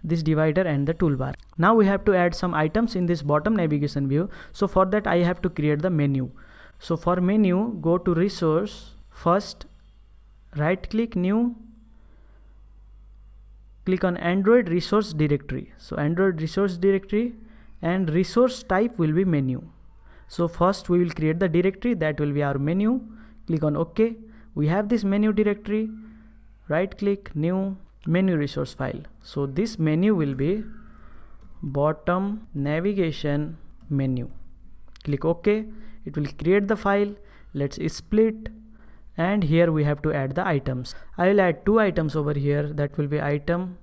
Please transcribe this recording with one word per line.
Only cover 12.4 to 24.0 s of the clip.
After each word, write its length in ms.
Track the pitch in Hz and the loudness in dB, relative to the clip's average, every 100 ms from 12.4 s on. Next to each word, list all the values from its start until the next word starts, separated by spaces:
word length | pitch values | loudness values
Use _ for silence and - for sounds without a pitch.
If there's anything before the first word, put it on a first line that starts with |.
| - - - - - - - - - - - - - - | -20 -20 -20 -20 -20 -20 -20 -20 -20 -20 -20 -20 -20 -10
click 180 | - 185 | -2 0
on 140 | 185 175 | 0 0
Android 540 | 170 185 196 240 185 | 0 2 6 4 4
resource 420 | 175 - 208 214 | -2 2 0 0
directory. 600 | 156 151 143 - 131 - - | 0 2 2 0 -4 -8 -20
So 200 | - - | -8 -2
Android 440 | 147 170 196 160 | 0 2 2 0
resource 380 | 160 - 202 175 | -4 0 0 2
directory 560 | 190 196 196 208 240 233 - - - - | 2 2 0 0 0 -6 -20 -20 -20 -6
and 260 | 165 185 175 | -2 0 2
resource 540 | 160 185 233 254 254 | 0 2 4 2 2
type 360 | - 190 233 - | -2 0 0 0
will 140 | 160 | 2
be 120 | 160 | 2
menu. 380 | 190 151 131 127 - - - - - - - | 2 2 0 -4 -8 -20 -20 -20 -20 -20 -14
So 200 | - 170 | -4 -4
first 400 | - 175 196 - | 2 2 2 0
we 120 | 175 | 2
will 100 | 175 | 2
create 280 | 156 156 165 | 0 0 2
the 100 | 190 | 2
directory 460 | 165 185 196 247 | 2 2 0 -2
that 240 | 208 160 147 | 0 -2 0
will 140 | 147 | 0
be 100 | 143 | 0
our 140 | 143 139 | 0 0
menu. 440 | 143 180 214 254 - - - - - | 0 2 2 0 -4 -18 -20 -18 -4
Click 160 | 160 | 0
on 120 | 156 147 | 0 0
OK. 400 | 165 - | -2 0